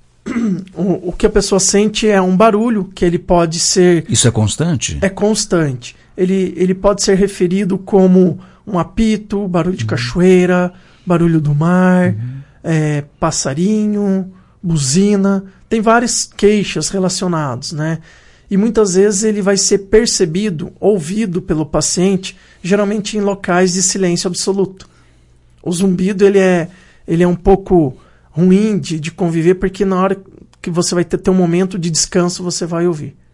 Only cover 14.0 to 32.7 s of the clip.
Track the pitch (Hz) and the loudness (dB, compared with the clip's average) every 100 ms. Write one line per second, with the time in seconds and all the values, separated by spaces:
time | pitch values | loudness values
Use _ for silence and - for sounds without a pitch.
14 | 202 190 190 - _ _ 180 160 135 151 | 0 -2 -4 -12 _ _ -4 -2 0 2
15 | 202 208 196 196 190 - - 226 220 226 | 2 2 2 0 -4 -16 -6 -2 2 2
16 | 240 - - - 196 214 190 - 156 196 | 2 -4 -6 0 2 2 0 -4 -4 -2
17 | 185 185 185 170 147 127 143 151 156 160 | -2 -2 -2 -2 -4 -6 -8 -6 -4 -6
18 | - - - _ - 196 220 220 208 180 | -10 -20 -20 _ -4 0 0 2 2 4
19 | 208 190 220 208 196 202 - 202 202 214 | 2 2 -2 0 0 0 2 0 2 2
20 | 233 - 185 160 214 160 - - - 208 | 2 0 0 0 -4 -4 -8 -4 0 0
21 | 151 202 220 175 180 156 147 160 - - | -2 -4 -2 -4 -4 -4 -2 -2 -2 0
22 | 180 190 190 - _ _ 175 202 202 214 | 0 0 -4 -16 _ _ -2 0 0 -4
23 | 208 214 202 196 196 175 185 180 185 202 | -4 -4 -4 -4 -2 0 2 0 -2 -2
24 | 185 175 185 175 - 196 185 - - _ | -2 -2 -4 -6 -4 -2 -4 -6 -20 _
25 | _ _ _ _ _ _ - 175 196 180 | _ _ _ _ _ _ -8 -2 0 0
26 | 185 202 202 196 190 180 165 - - _ | -2 2 2 4 4 2 -2 -10 -20 _
27 | - 170 175 180 196 190 190 180 147 - | -4 0 2 2 2 2 4 2 2 -2
28 | - _ _ - 180 190 214 202 139 160 | -16 _ _ 0 4 4 2 -2 -4 -6
29 | 156 - 180 165 160 185 196 190 196 185 | -6 -4 -2 0 2 2 -2 -2 -2 0
30 | 190 196 - - - _ - 170 175 175 | 0 -2 -10 -20 -20 _ -6 -4 -2 -2
31 | 170 180 190 185 175 170 190 185 170 156 | -2 -2 0 2 2 2 0 -2 -4 -4
32 | - 196 175 175 180 170 170 | -2 0 -2 -2 -8 -6 -6